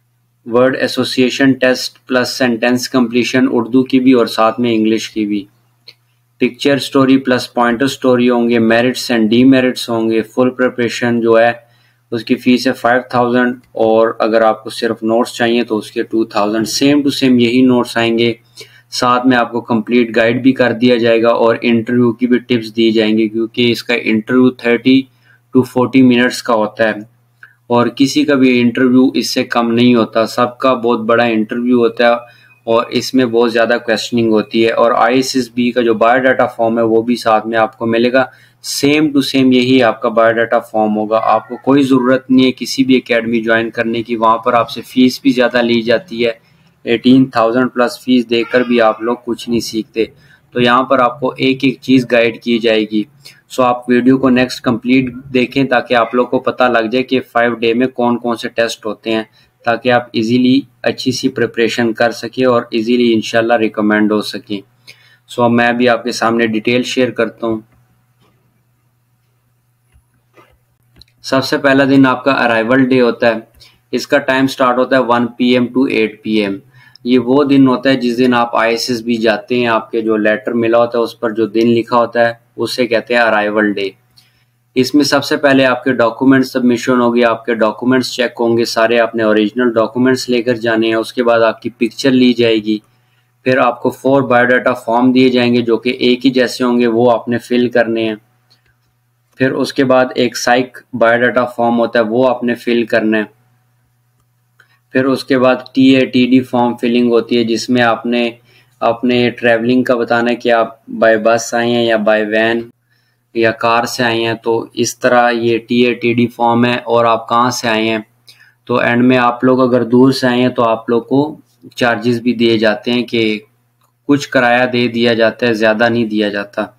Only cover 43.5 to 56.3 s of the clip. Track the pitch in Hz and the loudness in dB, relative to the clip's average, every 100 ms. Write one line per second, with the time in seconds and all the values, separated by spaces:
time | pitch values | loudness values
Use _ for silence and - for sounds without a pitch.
43.5 | 113 117 113 113 117 113 117 113 113 123 | -2 -2 -4 -4 -4 -6 -2 0 0 0
44.5 | 120 113 117 113 127 127 - 139 123 120 | 0 -2 -6 -6 2 2 2 -2 0 0
45.5 | 123 117 117 113 117 - 113 117 - _ | 0 0 0 0 -2 -2 -4 -4 -4 _
46.5 | _ _ _ 117 117 123 131 131 123 113 | _ _ _ -4 0 4 4 4 0 0
47.5 | 120 123 123 120 - - 127 113 117 113 | 0 -2 -2 -4 -4 -2 0 0 -2 0
48.5 | 127 120 120 110 107 110 123 - 110 - | -2 0 2 2 0 -4 -6 -6 -8 -4
49.5 | 117 110 110 107 117 104 - _ _ _ | -6 -4 -8 -8 -6 -6 -8 _ _ _
50.5 | 123 120 123 131 131 120 - 131 - 131 | -4 0 0 2 0 0 -2 -6 -2 -2
51.5 | 135 135 120 - 131 120 120 117 113 120 | 0 -2 -2 0 0 2 0 0 -2 -2
52.5 | 117 113 110 107 107 104 _ - - _ | -2 0 0 0 -4 -6 _ -20 -20 _
53.5 | - 123 123 - 123 120 135 135 123 127 | -2 -2 -2 0 2 4 4 2 2 0
54.5 | - 131 113 120 131 131 117 - 127 123 | -4 -4 -4 0 0 0 -8 -6 -2 -2
55.5 | 135 131 123 - 123 113 123 123 | -2 0 -2 0 -2 0 -2 -2